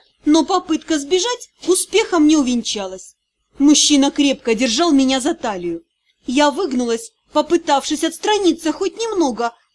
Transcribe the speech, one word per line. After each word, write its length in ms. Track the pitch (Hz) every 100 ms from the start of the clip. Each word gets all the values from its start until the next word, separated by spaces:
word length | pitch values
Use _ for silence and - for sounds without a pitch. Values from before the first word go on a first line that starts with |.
| _ _ -
но 180 | 320
попытка 540 | 311 370 370 320 - 311
сбежать 520 | 277 370 440 494 - _ -
успехом 600 | 381 - 392 440 349 302
не 80 | 311
увенчалась. 800 | 254 240 220 208 190 185 - _ _ _ _ _
Мужчина 540 | 285 285 - 285 277
крепко 440 | 277 277 262 - 220
держал 360 | 254 226 339
меня 280 | 277 262 269
за 140 | 254
талию. 500 | - 240 190 175 170 - _ _ _ -
Я 240 | 254 294
выгнулась, 600 | 269 359 247 240 226 - _ _
попытавшись 720 | 302 294 339 330 277 - 302
отстраниться 680 | 320 - 403 415 370 330 320
хоть 260 | - 381 -
немного, 560 | 453 403 294 214 233 - _